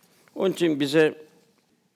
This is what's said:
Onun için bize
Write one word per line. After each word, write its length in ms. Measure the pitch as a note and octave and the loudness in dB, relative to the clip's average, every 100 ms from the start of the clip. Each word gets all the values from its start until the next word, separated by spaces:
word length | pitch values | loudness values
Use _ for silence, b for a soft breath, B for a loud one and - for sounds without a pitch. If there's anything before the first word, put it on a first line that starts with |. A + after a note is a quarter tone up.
| b b b | b b b
Onun 180 | - G3 | -4 -4
için 280 | D3 E3+ C#3+ | 0 -2 0
bize 460 | C#3+ D3+ D#3 - - _ _ _ _ _ _ | 0 2 2 0 -18 _ _ _ _ _ _